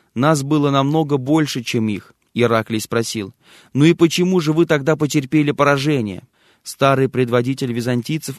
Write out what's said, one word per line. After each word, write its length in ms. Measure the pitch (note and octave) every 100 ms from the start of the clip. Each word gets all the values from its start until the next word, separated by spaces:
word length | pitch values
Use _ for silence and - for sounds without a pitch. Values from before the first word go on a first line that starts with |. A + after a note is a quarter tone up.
| _ A2+
"Нас 280 | C#3+ D#3
было 280 | C3+ D3+ C#3+
намного 460 | C#3 C#3 D#3 D3+ C#3+
больше, 440 | B2+ D#3+ D3 C3
чем 280 | A#2 B2 A2
их". 240 | F#2+ - _ _
Ираклий 460 | A#2 A#2 A2+ A2 A2
спросил: 540 | - A#2 A2+ A2 G2 - _ - _
"Ну 100 | C3
и 100 | D#3
почему 460 | E3+ E3+ - F3+ F#3
же 140 | D3+
вы 120 | D#3+ E3+
тогда 300 | D3+ C3+ D3+
потерпели 560 | D3+ D3+ C3 D#3 D3
поражение?" 720 | C#3+ C#3+ C#3+ C#3+ C#3+ G#2+ F2+ - _ _ _
Старый 460 | - - C#3 C3+ C3
предводитель 640 | B2+ B2 B2 B2 C#3 C3
византийцев 640 | A#2 A#2+ B2 A#2 D3+ -